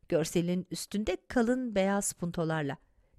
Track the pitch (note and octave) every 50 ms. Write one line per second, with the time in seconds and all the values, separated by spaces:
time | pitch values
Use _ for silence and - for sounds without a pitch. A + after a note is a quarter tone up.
0 | - - F3 D3 E3 - - F#3 E3 F3 F3+ F#3 E3+ - D#3+ - - - - G3+
1 | A3 - F#4 - _ - - C4 A3+ A#3 B3+ C4 B3+ A#3+ G3+ F#3+ F#3+ G3 G3+ G3+
2 | G3 - - - F3 E3+ E3+ F3+ E3 D#3+ D#3+ D#3+ D3 C#3 C#3 - _ _ _ _
3 | _ _ _